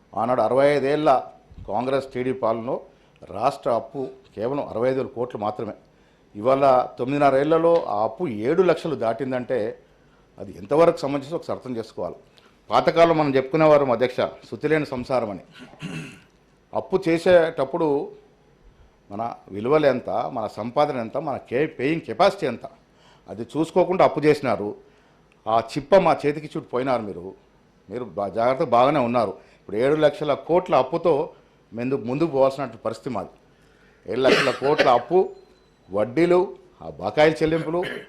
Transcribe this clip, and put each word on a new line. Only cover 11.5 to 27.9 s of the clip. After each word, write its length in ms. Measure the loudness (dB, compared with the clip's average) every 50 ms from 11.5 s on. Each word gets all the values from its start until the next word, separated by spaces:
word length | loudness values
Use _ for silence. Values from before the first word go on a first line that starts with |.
| -8 -8
అర్థం 160 | -8 -8 -8 -8
చేసుకోవాలి. 360 | -8 -10 -8 -8 -8 -8 -10 -12 _ _ _ _ _ _ _ _ _ 0
పాతకాలం 460 | 0 2 2 4 4 6 6 6 6 4
మనం 120 | 2 2 2
చెప్పుకునేవారు, 540 | 0 0 0 2 4 6 6 6 6 4 2 2
అధ్యక్ష, 240 | 0 0 0 0 -2 -2 -2 -4 -10 -16 -16
శుతిలేని 400 | -8 -6 -2 0 0 0 -2 -4 -6
సంసారం 360 | -8 -4 -2 -2 -2 -2 -4 -6
అని. 100 | -10 -14 _ -20 -20 -20 -20 -18 -16 -14 -14 -12 -12 -14 -16 -18 -20 _ _ _ _ _ _ _ _ _ _
అప్పు 240 | -8 -8 -4 -4 -4 -2 0 0
చేసేటప్పుడు 800 | 0 2 4 6 6 6 6 2 0 -4 -4 -4 -2 -2 0 0 0 -2 -4 -6 -12 -18 -20 _ _ _ _ _ _ _ _ -20 _ _ _ _ _ _ _ -14
మన 120 | -10 -8 -8 -8 -10 -12 -16 -14 -10
విలువలు 320 | -6 0 2 2 4 4 4
ఎంత, 180 | 2 0 -2 -4 -4 -4 -4 -4 -6 -8
మన 80 | -8 -8 -8 -8
సంపాదన 400 | -10 -4 0 0 0 0 0 -4 -8
ఎంత, 100 | -6 -8 -6 -6 -6
మన 80 | -8 -8 -6 -4
కే-, 200 | -2 -2 -2 -2 -4 -4
పేయింగ్ 280 | -4 -2 -4 -4 -6 -6
కెపాసిటీ 380 | 0 2 2 2 2 0 -4 -6
ఎంత, 140 | -6 -8 -12 -16 -18 _ _ _ _ _ _ _ _ _ _ -16
అది 160 | -14 -12 -12 -6 -4
చూసుకోకుండా 500 | -4 -4 0 2 2 2 2 4 4 4 4
అప్పు 140 | 2 2 2 4
చేసినారు. 420 | 2 2 0 -2 -2 -2 -4 -6 -8 -12 -16 _ _ _ _ _ _ _ _ _ _ _ -4
ఆ 100 | 0 0 0 0 -2
చిప్ప 240 | -6 -10 0 4 4 4 4
మా 80 | 4 0 0
చేతికి 280 | -2 -4 -4 -4 -8 -12
చుట్టూ 160 | -12 -12 -10 -6
పోయినారు 300 | -6 -4 -2 -2 -2 -4 -4 -8
మీరు. 180 | -10 -12 -14 -16 -16 -20 _ _ _ _ _ _ _ _ _
మీరు 160 | -14